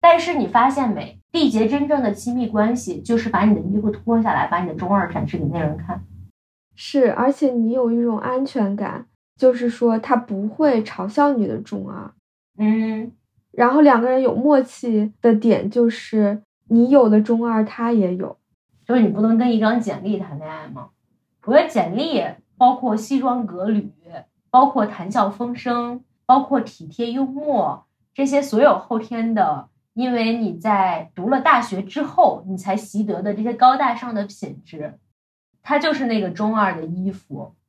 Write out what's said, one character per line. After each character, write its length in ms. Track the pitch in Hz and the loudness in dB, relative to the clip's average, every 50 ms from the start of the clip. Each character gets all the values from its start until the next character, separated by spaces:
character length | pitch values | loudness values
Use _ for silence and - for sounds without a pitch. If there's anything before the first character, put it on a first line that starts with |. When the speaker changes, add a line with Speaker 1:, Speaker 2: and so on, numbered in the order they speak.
Speaker 1:
但 180 | - 339 339 339 | 8 6 6 6
是 140 | - 359 | 2 -2
你 140 | 330 294 214 | -2 -2 -2
发 240 | 175 - 254 247 269 | 0 2 2 2 2
现 200 | 269 285 262 226 | 2 0 -2 -2
没？ 300 | 196 - - - - - _ _ | -2 -4 -8 -14 -16 -20 _ _
缔 200 | - 339 302 262 | -2 0 0 2
结 180 | 214 214 226 220 | 2 2 0 2
真 180 | 277 285 285 | 0 0 0
正 160 | 285 302 277 | 0 0 0
的 80 | 254 208 | 0 -2
亲 240 | 196 - - 247 240 | -4 -4 -6 -6 -4
密 120 | 254 247 | -4 -4
关 280 | 214 214 208 208 226 247 | -2 0 0 0 0 0
系， 280 | 247 - 190 170 151 | -2 -4 -8 -10 -10
就 160 | - - 233 226 | -4 -2 -2 -2
是 100 | 220 - | 0 -2
把 160 | 226 - 202 | -2 2 4
你 100 | 214 208 | 4 4
的 60 | - | 2
衣 180 | - 185 196 208 | 0 -2 -2 -2
服 120 | 208 214 | -2 -2
脱 320 | 202 - - 233 233 226 | -4 -4 -2 0 0 0
下 100 | 220 214 | 2 0
来， 140 | 156 139 139 | 0 -2 -2
把 140 | - 170 175 | -2 -2 -4
你 80 | 180 175 | -4 -6
的 60 | 156 | -6
中 160 | - - 175 | -6 -2 0
二 220 | 202 196 180 170 | 0 0 0 -2
展 160 | 160 151 147 147 | -4 -6 -6 -6
示 80 | - | -6
给 80 | 165 151 139 | -4 -4 -4
那 60 | 165 170 | -4 -2
人 180 | 160 151 156 | -4 -4 -4
看。 260 | - - - - - - - - - - - _ _ _ _ _ _ _ _ _ - | -6 -8 -10 -10 -10 -10 -16 -20 -20 -20 -20 _ _ _ _ _ _ _ _ _ -20
Speaker 2:
是， 300 | - - - 285 254 220 | -18 -4 0 2 2 2
而 180 | - - 240 269 | 2 2 0 0
且 180 | 277 - 311 269 | 0 2 0 0
你 220 | 247 240 226 220 | 0 0 0 0
有 180 | 233 262 247 233 | 0 0 0 0
一 100 | 226 233 | 0 0
种 160 | 240 233 226 - | 0 0 -2 -2
安 280 | - - 254 254 277 | -4 -4 -2 -2 -4
全 280 | 269 - 269 208 196 202 | -4 -2 -2 -2 -2 -2
感， 300 | 202 202 - - - 233 _ _ _ _ _ _ | -4 -6 -8 -8 -10 -14 _ _ _ _ _ _
就 160 | _ 269 254 | _ 4 4
是 160 | 247 240 240 240 | 4 4 -2 -4
说 300 | 233 - 240 233 226 220 | -2 0 0 2 2 0
他 180 | 220 - 262 | 0 0 0
不 320 | 233 233 - 208 190 202 214 | 0 0 -4 -6 -6 -6 -6
会 340 | - - 311 294 254 220 | -2 2 2 2 2 2
嘲 240 | 214 - - - 185 | -2 -4 -8 -8 -8
笑 280 | 202 214 - 285 294 285 | -4 0 2 2 2 2
你 120 | 240 202 | 0 0
的 120 | - 110 110 | -2 -4 -8
中 280 | - - 214 202 190 196 | -8 -8 -10 -10 -8 -10
二。 200 | - 185 190 - _ _ _ _ _ _ _ _ _ | -12 -12 -14 -16 _ _ _ _ _ _ _ _ _
Speaker 1:
嗯。 560 | - 214 214 220 220 220 220 220 220 226 240 - _ _ _ _ _ _ _ | -2 2 2 2 2 0 -2 -4 -6 -8 -10 -14 _ _ _ _ _ _ _
Speaker 2:
然 160 | - - 240 247 | 0 2 2 4
后 140 | 262 302 | 4 6
两 180 | 302 285 262 226 | 6 6 6 6
个 80 | 233 254 | 2 2
人 140 | 254 262 | 0 2
有 120 | 262 240 - | 2 0 0
默 280 | 202 254 294 294 269 | 2 2 4 4 4
契 500 | 262 247 - - - 240 220 214 208 214 - _ | 2 0 -8 -8 -4 -2 0 0 0 -2 -6 _
的 140 | - 233 226 | 2 2 2
点 340 | 214 214 233 202 - - 208 | 4 4 2 2 2 0 -2
就 220 | 220 240 240 233 | 2 2 2 2
是， 500 | 226 - - - - 220 208 202 208 208 _ _ _ _ _ _ | 2 -4 -12 -4 0 0 2 2 0 -4 _ _ _ _ _ _
你 200 | 226 233 240 254 | 4 4 6 8
有 180 | 277 277 247 | 6 6 8
的 140 | 220 214 214 | 8 6 4
中 260 | 214 214 233 226 233 | 4 4 0 0 0
二 160 | 233 226 220 | 0 0 0
他 300 | 214 214 - - 233 233 | 0 -2 -4 -6 -4 0
也 220 | 240 226 190 180 180 | 2 2 2 0 -2
有。 200 | 180 185 - - _ _ _ _ _ _ _ _ _ _ | -4 -6 -10 -10 _ _ _ _ _ _ _ _ _ _
Speaker 1:
就 80 | - 240 | 0 2
是 80 | 254 | 4
你 60 | 220 202 | 4 4
不 120 | 202 202 | 2 2
能 160 | 214 226 226 | 2 2 2
跟 160 | 226 247 247 | 4 2 2
一 80 | 233 214 | 2 2
张 180 | 220 214 233 240 | 2 2 0 0
简 240 | - 196 - - | -2 -4 -6 -6
历 140 | 180 202 208 | -4 -4 -4
谈 220 | 185 180 156 147 139 | -4 -6 -10 -12 -12
恋 120 | 156 156 | -12 -12
爱 180 | 160 156 143 123 | -12 -14 -14 -14
吗？ 200 | - 131 - - _ _ _ _ _ _ _ _ _ _ _ | -16 -16 -18 -20 _ _ _ _ _ _ _ _ _ _ _
我 80 | - | 4
觉 80 | 254 302 | 4 4
得 80 | - - | 4 4
简 260 | - 220 170 165 180 | 0 -2 -2 -2 -2
历， 300 | 226 294 330 302 214 170 - - _ _ _ _ | -4 -4 -2 -2 -2 -4 -4 -8 _ _ _ _
包 180 | _ 254 247 254 | _ 4 4 4
括 220 | - 254 247 214 | 2 -2 -2 -2
西 240 | 214 - - 277 262 | -2 -2 -2 -2 0
装 240 | 262 262 247 254 220 | 0 0 -2 -2 -4
革 240 | 185 175 180 190 214 | -6 -8 -6 -4 -2
履， 240 | 220 208 - - - _ _ - 170 135 - _ _ _ _ _ | -2 -2 -2 -6 -14 _ _ -20 -18 -18 -20 _ _ _ _ _
包 160 | - 254 277 | 4 4 4
括 220 | 277 277 262 208 | 6 2 -2 -2
谈 260 | 208 - - 175 190 | -2 -4 -10 -10 -4
笑 160 | 208 247 208 196 | -2 0 0 0
风 260 | 202 - 240 240 247 | -2 -6 -8 -8 -8
生， 480 | 240 - 247 240 240 240 240 240 247 _ _ _ _ _ | -8 -4 -4 -4 -4 -4 -6 -10 -12 _ _ _ _ _
包 160 | - 254 277 | 4 4 4
括 220 | 269 - 277 269 | 4 0 -2 -2
体 240 | 226 - - _ 165 | -2 -4 -12 _ -20
贴 260 | 143 - - 240 233 | -20 -8 -6 -6 -4
幽 140 | 233 269 269 | -2 -4 -4
默， 580 | 262 269 285 302 302 277 220 175 147 135 - _ _ _ _ _ _ _ | -4 -6 -8 -4 -2 0 0 0 -2 -4 -8 _ _ _ _ _ _ _
这 100 | - 277 | -4 -2
些 160 | 269 269 285 | 0 0 0
所 180 | 277 - 214 214 | 0 0 2 4
有 200 | 269 302 311 - | 6 4 4 4
后 200 | - - 240 220 | -2 -4 -6 -6
天 360 | 220 - 240 226 226 233 226 | -4 -6 -6 -4 -4 -2 0
的 340 | 214 185 156 147 143 - _ _ _ _ _ _ 220 | 0 0 0 0 -4 -8 _ _ _ _ _ _ -4
因 120 | 254 254 | -4 -2
为 260 | 247 233 226 226 226 233 | 0 0 0 0 -2 -2
你 160 | 226 190 170 | -2 -4 -6
在 560 | 170 - 220 208 196 190 185 170 160 160 - _ | -4 -2 0 0 2 2 0 0 -4 -8 -12 _
读 140 | - 180 226 | -8 -4 -2
了 120 | 269 254 | -2 0
大 200 | 262 320 285 240 | 2 2 2 2
学 220 | 226 - 196 185 | 0 -2 -6 -8
之 200 | 196 - - 285 | -8 -8 -6 -8
后， 400 | 294 - - - 339 - - - 175 190 | -8 -4 2 4 4 4 2 -2 -10 -10
你 80 | 190 | -10
才 180 | 185 - 196 190 | -8 -6 -4 -6
习 300 | 208 208 - - 208 214 | -6 -6 -6 -6 -6 -4
得 160 | 202 180 175 | -4 -4 -6
的 140 | 190 208 202 | -4 -6 -4
这 80 | 208 | -4
些 100 | 220 240 | -4 -6
高 240 | 233 - 247 254 262 | 0 4 4 4 4
大 180 | 269 285 247 240 | 4 0 -2 -2
上 200 | - 254 247 226 | -4 -8 -8 -6
的 100 | 208 202 | -6 -8
品 340 | 202 - - - - 139 139 _ | -8 -10 -14 -14 -14 -14 -18 _
质， 300 | _ - 156 147 - - _ _ _ _ _ _ _ _ _ _ _ _ _ | _ -14 -12 -12 -14 -14 _ _ _ _ _ _ _ _ _ _ _ _ _
它 160 | _ - 277 285 | _ -2 -2 0
就 140 | 294 320 | 0 0
是 140 | 294 269 269 | -2 -2 -2
那 120 | 240 226 214 | -2 -2 -2
个 100 | 190 180 | -2 -4
中 260 | 170 175 208 214 220 | -4 -4 -4 -2 0
二 180 | 220 208 190 170 | 0 0 0 -2
的 120 | 160 160 | -6 -8
衣 260 | 165 170 185 190 196 | -8 -8 -6 -6 -6
服。 420 | 190 - _ _ - 147 139 - _ _ _ | -8 -8 _ _ -14 -14 -14 -16 _ _ _